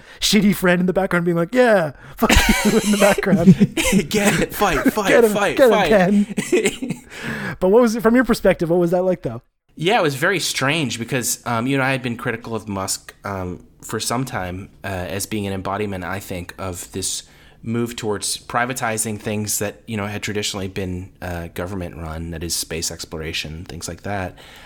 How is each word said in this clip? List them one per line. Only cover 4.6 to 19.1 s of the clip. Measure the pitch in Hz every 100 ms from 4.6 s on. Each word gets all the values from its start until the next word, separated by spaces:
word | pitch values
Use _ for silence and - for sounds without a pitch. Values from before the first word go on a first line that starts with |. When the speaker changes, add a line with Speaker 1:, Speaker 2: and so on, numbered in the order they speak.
| 202 151 269
Speaker 2:
fight, | 214 190
Speaker 1:
Get | - 226
him, |
Speaker 2:
fight, | 208 196 147
Speaker 1:
get | 262
him, | 208 190 214 180 208 202
Speaker 2:
fight. | 202 -
Speaker 1:
Ken. | 370 269 - - - - - 226 220 202 165
<laughs> |
But | 185
what | 220
was | 240 226
it, |
from | 226 240
your |
perspective, | 247 226 196 185 165
what | 175
was | 170
that | 180
like, | 185 180
though? | 143 117 - _ _ -
Speaker 2:
Yeah, | 160 226
it |
was | 165 135
very | 170 190
strange | - - 135 165 135 110
because, | 113 131 113 - -
um, | 117 123
you | 139
know, |
I | 131
had | 131
been | 123 113
critical | 131 113 117 113
of | 92
Musk, | 98 95 - - -
um, | 101 98 90 87 - _
for | - 113
some | - 120 131
time, | 113 92 92 98 -
uh, | 98
as | 92 90 101 -
being | 110 101
an |
embodiment, | 98 95 98 104 95
I | 87 98
think, | - 92 85 -
of | 95 87 -
this | 98 90 - - - - -
move | 113 117 120 120
towards | 110 101 - -
privatizing | - 120 120 127 120 110 113